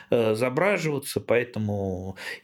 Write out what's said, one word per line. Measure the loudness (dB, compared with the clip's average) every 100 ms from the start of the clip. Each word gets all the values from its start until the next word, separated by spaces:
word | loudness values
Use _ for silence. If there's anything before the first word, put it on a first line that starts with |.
| 0
э, | 2 4 2
забраживаться, | 0 2 2 2 0 -2 -2 -4
поэтому | 2 2 2 -2 -2 -2 -2 -4 -6 -10 -12 -10